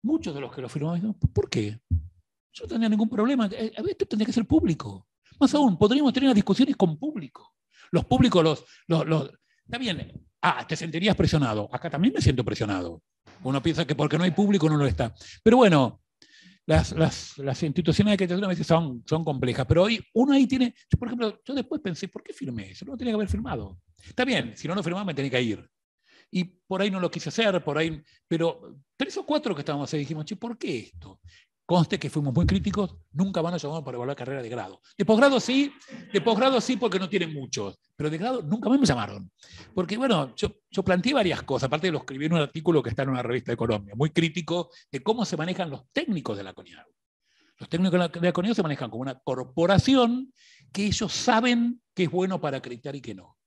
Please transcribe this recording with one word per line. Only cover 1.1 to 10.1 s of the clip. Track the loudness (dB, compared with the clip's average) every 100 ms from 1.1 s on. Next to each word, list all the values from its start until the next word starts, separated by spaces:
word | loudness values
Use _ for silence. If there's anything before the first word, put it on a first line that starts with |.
| 2 2
"¿Por | 2 0
qué? | 0 -2 -6 _ -2 -2 _ _ _ _
Yo | -16
no | -6
tenía | 0 2
ningún | 2 2
problema, | 2 2 2 0
eh, | -2 -8 -4
esto | -6 -4 -2
tendría | 0 0
que |
ser | 0 2
público". | 2 4 0 -4 -12 _ _ _ _
Más | 4
aún, | 6 4 6
podríamos | 4 6 2
tener | 4 4
las | 4
discusiones | 4 4 2 4
con | 0 0
público. | -6 -6 -12 -18 _ _ _ _ -2
Los | -2 2
públicos, | 4 6 6
los, | 4 2 -6 -20 -2
los, | 0 2
los, | 0 -2 _ _ _ _
está | -6
bien, | -4 -6 -8